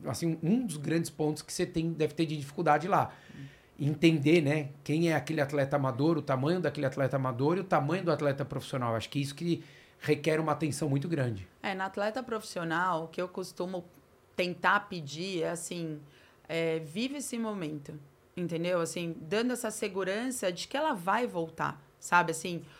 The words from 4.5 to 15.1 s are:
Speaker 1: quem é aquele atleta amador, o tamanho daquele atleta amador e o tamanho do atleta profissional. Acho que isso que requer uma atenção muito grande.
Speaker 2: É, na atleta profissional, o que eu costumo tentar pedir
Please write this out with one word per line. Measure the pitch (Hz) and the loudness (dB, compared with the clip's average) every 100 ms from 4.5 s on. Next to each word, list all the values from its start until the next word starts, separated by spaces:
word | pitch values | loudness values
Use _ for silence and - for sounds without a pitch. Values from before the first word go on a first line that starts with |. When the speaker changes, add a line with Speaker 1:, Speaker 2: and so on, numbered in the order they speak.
| 156 139 - | 2 -2 -8
Speaker 1:
quem | - 156 170 | -2 2 4
é | 151 | 2
aquele | - 156 | 0 0
atleta | 139 139 135 156 | 2 2 2 2
amador, | 131 120 156 156 | 2 2 2 2
o | |
tamanho | 139 131 143 185 | 2 0 2 2
daquele | 156 147 135 | 0 0 -2
atleta | 139 131 139 | 0 0 2
amador | 131 120 143 180 | 0 2 2 2
e | |
o | |
tamanho | 190 156 143 185 | 2 2 2 0
do | 175 | 2
atleta | 143 143 139 | 2 2 0
profissional. | 135 135 - 135 120 113 | -4 -6 -4 -2 0 0
Acho | - | -2
que | 147 | -4
isso | 143 | -4
que | - 170 160 - - - - | -4 -2 -2 -4 -20 -20 -6
requer | 147 147 156 156 | 0 2 2 2
uma | 156 | 2
atenção | 147 156 - 151 | 0 0 0 0
muito | 139 175 | 0 0
grande. | 151 123 98 92 - | 0 0 -2 -10 -8
Speaker 2:
É, | 214 | -6
na | 190 190 | -4 -4
atleta | 202 214 254 | -2 -2 -2
profissional, | 233 220 214 185 165 165 185 165 | -4 -6 -6 -6 -2 0 2 0
o | 160 | -2
que | 180 | -6
eu | 180 | -6
costumo | 190 180 - 180 185 175 - _ _ _ | -6 -8 -6 -4 -6 -8 -18 _ _ _
tentar | - 180 180 180 202 202 | -2 -2 2 4 4 2
pedir | 180 139 | -8 -8